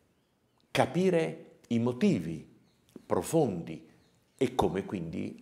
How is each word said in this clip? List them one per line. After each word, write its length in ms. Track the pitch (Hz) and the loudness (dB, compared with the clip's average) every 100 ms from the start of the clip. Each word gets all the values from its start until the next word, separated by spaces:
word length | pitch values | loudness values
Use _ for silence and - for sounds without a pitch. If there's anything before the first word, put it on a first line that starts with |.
| _ _ _ _ _ _ _ | _ _ _ _ _ _ _
capire 880 | - 123 165 185 170 160 - - - - | 0 2 2 2 2 0 -4 -14 -18 -2
i 100 | 117 | 0
motivi 720 | 120 123 208 131 82 80 - - _ _ _ - | 0 2 2 2 0 -8 -12 -20 _ _ _ -18
profondi 800 | - 92 90 165 135 90 76 80 - - _ _ _ - | -2 -2 0 2 2 -2 -6 -10 -14 -20 _ _ _ -2
e 160 | 127 | 0
come 320 | 127 101 87 95 | 2 2 0 -4
quindi 520 | 98 82 92 101 - | -6 -6 -6 -8 -8